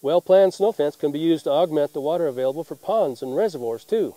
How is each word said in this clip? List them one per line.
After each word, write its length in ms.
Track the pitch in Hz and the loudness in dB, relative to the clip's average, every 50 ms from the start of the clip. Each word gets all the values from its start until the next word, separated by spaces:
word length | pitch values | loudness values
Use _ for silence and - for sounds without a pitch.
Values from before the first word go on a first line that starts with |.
Well-planned 520 | - 135 160 175 - - 185 190 196 190 - | -2 2 0 0 4 6 6 6 6 4 2
snow 180 | - 190 214 | 0 -2 -2
fence 240 | 220 - 147 147 143 | 0 0 -2 -4 -2
can 160 | _ - 151 | _ -4 -4
be 80 | 143 147 | -2 0
used 260 | 160 165 165 156 - | 0 0 0 0 0
to 60 | 160 | -2
augment 420 | 139 151 175 175 156 151 143 143 _ | 0 0 0 0 0 0 -2 -2 _
the 80 | 151 | -6
water 260 | 135 147 165 175 170 151 | -4 -2 -2 -2 -2 -4
available 360 | 127 123 131 131 135 156 165 | -4 -2 -2 -2 -2 -4 -8
for 120 | - 156 | -10 -12
ponds 460 | - - - 202 226 202 147 127 - | -12 -6 -2 0 0 0 -2 -2 -6
and 140 | - 127 127 | -8 -6 -2
reservoirs, 500 | 151 208 220 165 143 120 117 113 113 - | -2 -2 -2 -2 -6 -6 -6 -8 -8 -6
too. 300 | - - 226 196 127 - | -4 -2 -2 -2 -2 -6